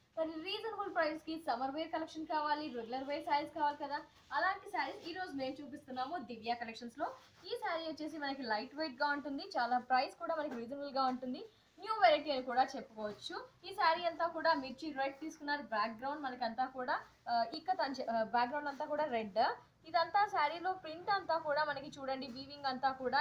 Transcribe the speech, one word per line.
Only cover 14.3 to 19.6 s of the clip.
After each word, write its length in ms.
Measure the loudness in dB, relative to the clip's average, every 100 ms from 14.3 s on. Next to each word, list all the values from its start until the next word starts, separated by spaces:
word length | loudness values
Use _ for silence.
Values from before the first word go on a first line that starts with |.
| 2 4 4
మిర్చి 340 | 0 -6 -6
రెడ్ 240 | -2 -2 -2
తీసుకున్నారు, 460 | -10 -6 -2 -2 0
బ్యాక్‌గ్రౌండ్ 560 | 0 0 -2 -4 -4
మనకంతా 420 | -4 -4 -2 0 -2
కూడా, 240 | -2 -2 -2 -4 -10
ఆ, 200 | 0 2 2
ఇక్కత్ 300 | -2 -2 0
అని 140 | 0 -2
చె-, 120 | 0
ఆ, 100 | 2 4
బ్యాక్‌గ్రౌండ్ 420 | 4 4 0 -2
అంతా 160 | -4 -2
కూడా 200 | 0 2
రెడ్. 320 | 0 0 4 4 2